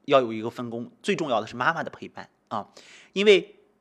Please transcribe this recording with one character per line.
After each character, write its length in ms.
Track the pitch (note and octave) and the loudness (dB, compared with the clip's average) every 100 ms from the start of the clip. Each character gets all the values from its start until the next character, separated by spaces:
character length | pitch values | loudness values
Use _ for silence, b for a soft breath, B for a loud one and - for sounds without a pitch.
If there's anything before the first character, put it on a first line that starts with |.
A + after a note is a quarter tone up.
| - | 2
要 140 | C#3 | 4
有 140 | A#2 | 4
一 80 | A2 | -6
个 80 | A#2 | -8
分 200 | - A#2+ | -8 -10
工， 220 | A#2 A#2 _ | -8 -12 _
最 140 | - F3+ | -4 -2
重 140 | D3+ | 0
要 100 | A2 | -2
的 80 | G#2+ | -2
是 80 | A#2+ | -2
妈 180 | C3+ | -2
妈 80 | E3 | -2
的 60 | B2 | -8
陪 200 | - G2+ | -12 -18
伴 200 | - F#2+ _ - | -16 -20 _ -10
啊， 180 | A2+ - b b b b | -10 -10 b b b b
因 120 | F#3+ G#3 | 2 6
为， 300 | F#3 - - _ _ | 6 4 -18 _ _